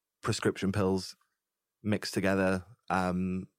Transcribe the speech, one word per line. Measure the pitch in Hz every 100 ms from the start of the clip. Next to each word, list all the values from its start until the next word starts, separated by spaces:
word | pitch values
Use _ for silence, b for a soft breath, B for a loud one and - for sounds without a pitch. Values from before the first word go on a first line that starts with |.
| _ _
prescription | - 110 110 - 95
pills | 98 95 95 - - _ _ _ _ _ _
mixed | 110 101 -
together, | - 95 98 95 95 92 - -
um, | 92 92 90 92 92 -